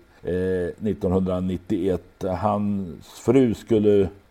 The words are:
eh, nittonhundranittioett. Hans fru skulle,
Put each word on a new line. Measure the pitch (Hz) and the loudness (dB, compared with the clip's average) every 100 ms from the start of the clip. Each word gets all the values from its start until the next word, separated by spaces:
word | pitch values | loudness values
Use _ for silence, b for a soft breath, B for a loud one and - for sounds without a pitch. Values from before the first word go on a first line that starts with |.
| b b | b b
eh, | - 90 92 92 87 - | -6 -2 -2 -2 -4 -4
nittonhundranittioett. | 107 92 92 92 92 90 92 87 - 98 98 110 - _ 95 90 | -6 -2 0 0 0 -2 -2 -6 -4 -2 0 -2 -6 _ -6 -2
Hans | 107 104 104 101 90 73 - - | -2 -2 -2 -4 -6 -12 -18 -4
fru | - 135 123 | 2 4 4
skulle, | 98 - 107 104 101 90 - _ | 0 0 2 4 4 2 -4 _